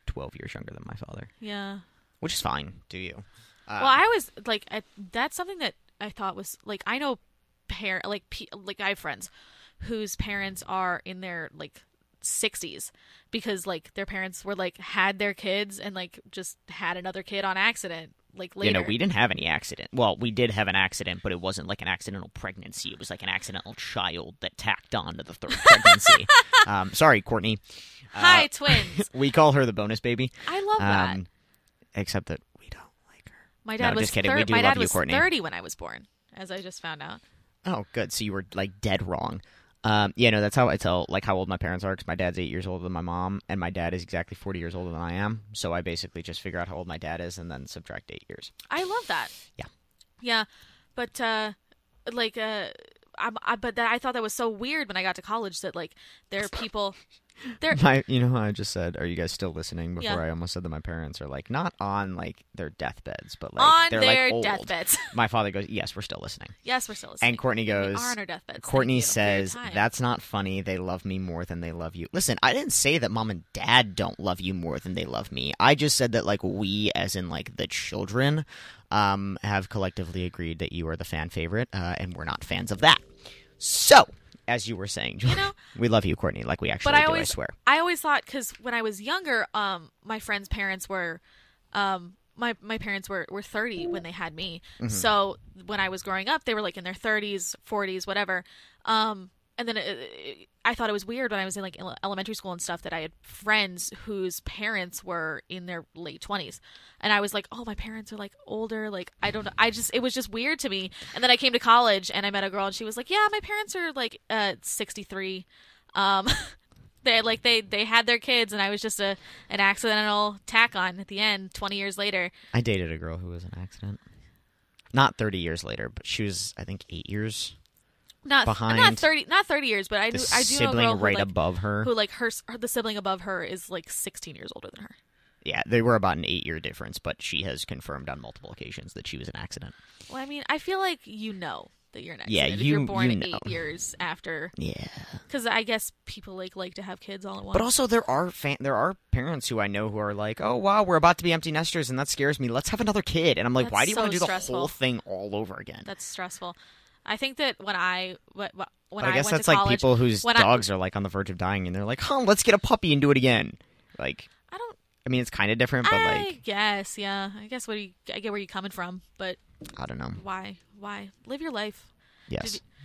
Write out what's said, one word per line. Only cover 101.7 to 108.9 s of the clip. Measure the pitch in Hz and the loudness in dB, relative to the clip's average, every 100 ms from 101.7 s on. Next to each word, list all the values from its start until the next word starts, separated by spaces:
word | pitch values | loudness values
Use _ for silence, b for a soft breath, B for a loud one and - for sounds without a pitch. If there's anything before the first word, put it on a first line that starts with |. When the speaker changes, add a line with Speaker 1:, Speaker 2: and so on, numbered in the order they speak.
| - | -10
Speaker 2:
ele-, | 185 - | -12 -6
elementary | 196 190 196 214 | -4 -4 -6 -8
school | 190 | -8
and | 175 | -8
stuff | - 170 | -6 -6
that | 185 | -6
I | 165 | -6
had | 160 - | -8 -12
friends | - - 214 214 196 180 - 208 - | -20 -6 2 2 2 -4 -8 -10 -8
whose | 196 185 - | -4 -4 -6
parents | - - 214 208 180 - | -10 -6 -4 -4 -6 -10
were | 185 170 156 151 - | -6 -4 -4 -6 -10
in | 180 175 | -12 -10
their | 175 - 165 | -10 -12 -14
late | 170 170 | -14 -12
twenties. | - 202 151 - B B B B | -6 -6 -6 -14 B B B B
And | 208 | 2
I | 208 | 4
was | 202 | 4
like, | 208 - | -2 -6
"Oh, | 226 226 | -10 -8
my | |
parents | 202 220 220 214 | -8 -8 -10 -12
are, | 214 | -12
like, | 202 - - | -12 -14 -8
older." | 214 220 220 214 | -6 -4 -4 -6